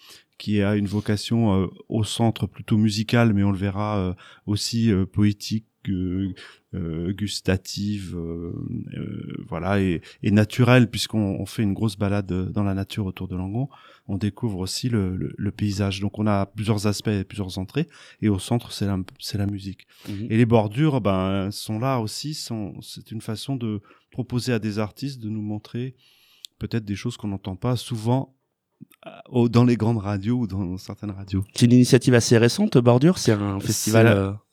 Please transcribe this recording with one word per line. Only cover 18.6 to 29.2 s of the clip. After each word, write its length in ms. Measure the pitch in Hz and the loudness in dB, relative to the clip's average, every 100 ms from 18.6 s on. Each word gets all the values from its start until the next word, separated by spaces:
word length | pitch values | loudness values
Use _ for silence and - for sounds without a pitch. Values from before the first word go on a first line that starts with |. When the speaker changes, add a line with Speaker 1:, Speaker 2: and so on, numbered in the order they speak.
| - | -4
Speaker 1:
c'est 140 | - 101 | -4 -2
la, 120 | 98 90 - | -2 -6 -12
c'est 200 | - 104 | -8 -2
la 80 | 101 | -2
musique. 400 | 101 98 92 _ _ - | -4 -8 -12 _ _ -12
Speaker 2:
Mhm. 200 | 101 117 | -8 0
Speaker 1:
Et 80 | 113 | 4
les 80 | 117 | 6
bordures, 560 | 117 104 110 156 135 | 4 2 0 0 2
ben, 480 | 101 95 95 98 95 | 0 0 0 0 -4
sont 300 | 101 - 110 | -6 -8 -4
là 200 | 135 131 | -2 -2
aussi, 360 | 107 - 143 151 | -4 -6 -10 -10
sont, 400 | - 113 98 - | -8 -8 -8 -12
c'est 300 | - - - | -16 -18 -12
une 100 | 110 | -12
façon 340 | - 107 - 135 | -10 -10 -6 -6
de 260 | 113 104 - _ _ | -4 -6 -10 _ _
proposer 420 | - 113 123 117 | -10 -4 -4 -2
à 60 | 117 | -2
des 180 | 107 104 | -2 -4
artistes 420 | 107 - 139 131 | -6 -6 -10 -8
de 100 | 107 | -8
nous 120 | 110 | -6
montrer 540 | 104 107 - 117 131 - _ _ _ _ - - | -6 -8 -8 -10 -10 -12 _ _ _ _ -20 -12
peut-être 260 | 104 117 104 | -6 -6 -4
des 100 | 101 | -6
choses 220 | 120 - | -6 -6
qu'on 120 | 107 | -6
n'entend 260 | 98 - 95 | -6 -8 -4
pas 200 | 123 123 | -2 -2
souvent, 600 | - 113 110 131 135 _ _ _ _ _ - _ - | -4 -6 0 -2 -2 _ _ _ _ _ -20 _ -20
euh, 40 | - | -20